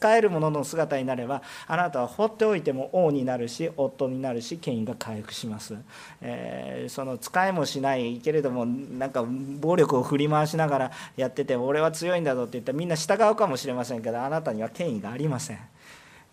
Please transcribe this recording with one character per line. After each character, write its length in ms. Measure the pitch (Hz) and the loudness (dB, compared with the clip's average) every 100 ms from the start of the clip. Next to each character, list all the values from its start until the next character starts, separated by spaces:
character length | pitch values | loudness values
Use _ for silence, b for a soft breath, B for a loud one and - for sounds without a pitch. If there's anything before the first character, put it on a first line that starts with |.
| 214 | 6
え 140 | 226 | 8
る 80 | 214 | 6
者 200 | 165 156 | 4 2
の 140 | 151 | 0
姿 340 | 135 165 156 139 | -2 0 0 0
に 80 | 131 | 0
な 100 | 127 | -2
れ 100 | 120 | -2
ば、 160 | 139 B B B | -4 B B B
あ 100 | 160 | 0
な 140 | 175 | 0
た 100 | 131 | 0
は 60 | 120 | -2
放 180 | - 220 | 0 0
っ 100 | 220 | 4
て 100 | 220 | 2
お 100 | 196 | 2
い 60 | |
て 120 | 151 | 0
も 160 | 131 131 | -2 0
王 180 | 185 165 | 4 4
に 140 | 143 131 | 4 2
な 120 | 127 | 0
る 100 | 117 | -2
し、 220 | - 165 - | -4 -4 0
夫 300 | 135 - 131 | -2 0 -2
に 140 | 131 | -2
な 120 | 135 | -4
る 80 | 117 | -4
し、 160 | 120 165 | -6 -8
権 220 | - 117 | -4 -2
威 60 | 110 | -2
が 100 | 113 | -4
回 240 | 117 110 | -6 -8
復 120 | 110 | -10
し 140 | - 117 | -8 -8
ま 120 | 107 | -8
す。 160 | - 107 - B B B | -10 -12 -14 B B B
え 640 | 123 120 120 127 131 127 123 | -10 -8 -8 -8 -8 -8 -8
ー、 20 | |
そ 140 | - | -6
の 140 | 131 127 | -6 -6
仕 100 | - 180 190 | -4 0 2
え 60 | |
も 140 | 180 135 | 2 -2
し 160 | 143 | 0
な 140 | 135 131 | 0 0
い 240 | 120 120 | -2 -4
け 80 | 151 | 0
れ 100 | 151 | 2
ど 100 | 139 | 2
も、 140 | 123 120 | 0 -2
な 420 | 123 139 127 135 | -2 -6 -6 -4
ん 20 | |
か 120 | 131 | -2
暴 520 | 117 131 139 143 151 180 | -2 -4 -6 -4 2 4
力 220 | 143 135 | 6 4
を 60 | |
振 160 | 127 143 | 2 2
り 100 | 147 | 2
回 180 | 151 151 | 2 2
し 100 | 160 | 2
な 100 | 156 | 2
が 100 | 139 | 2
ら 140 | 127 B B - | 0 B B -4
や 100 | 131 | -4
っ 40 | |
て 140 | 127 127 | -2 0
て、 100 | 123 | 0
「俺 240 | 127 151 | 2 4
は 100 | 160 | 2
強 240 | 156 170 175 | 0 0 0
い 60 | |
ん 20 | |
だ 120 | 156 127 | 2 0
ぞ」 80 | |
っ 20 | 117 | -2
て 80 | |
言 80 | 123 | -4
っ 40 | - | -4
た 60 | |
ら 60 | 139 | -2
み 80 | 175 | 0
ん 40 | |
な 60 | 160 | 0
従 260 | - 202 214 | 2 4 6
う 60 | 220 | 6
か 120 | 202 | 2
も 100 | 127 | 2
し 100 | 135 | -2
れ 60 | |
ま 120 | 123 120 | -4 -4
せ 120 | 120 | -4
ん 40 | |
け 100 | 117 | -4
ど、 100 | 117 | -2
あ 80 | 131 | 0
な 120 | 160 | -2
た 120 | 156 | -2
に 80 | 110 | -4
は 80 | 117 | -4
権 260 | - 170 110 | -4 -4 -4
威 60 | |
が 100 | 98 | -6
あ 60 | 123 | -4
り 100 | 151 | -2
ま 120 | 127 | -2
せ 140 | - | -4
ん。 60 | 101 - - B B B B B | -10 -16 -20 B B B B B